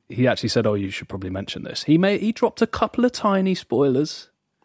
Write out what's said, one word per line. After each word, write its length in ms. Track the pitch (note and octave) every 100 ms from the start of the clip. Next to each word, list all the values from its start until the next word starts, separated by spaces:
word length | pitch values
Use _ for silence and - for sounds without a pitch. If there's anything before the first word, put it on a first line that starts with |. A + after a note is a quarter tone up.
| _
he 180 | A2 B2+
actually 220 | G#2+ A2
said, 160 | B2 A2
"Oh, 80 |
you 160 | G#2 G2
should 180 | - -
probably 220 | F#2+ F#2+
mention 320 | F#2+ G2+ -
this." 200 | - -
He 140 | - D#3+
may, 200 | G3 G3+
he 140 | G#3+
dropped 300 | - A#3 -
a 40 | A3+
couple 380 | - G#3+ -
of 80 | B3
tiny 420 | - G#3+ G3 F#3+
spoilers. 760 | F3+ - A#2 C#3 C3 D#3 - - _ _ _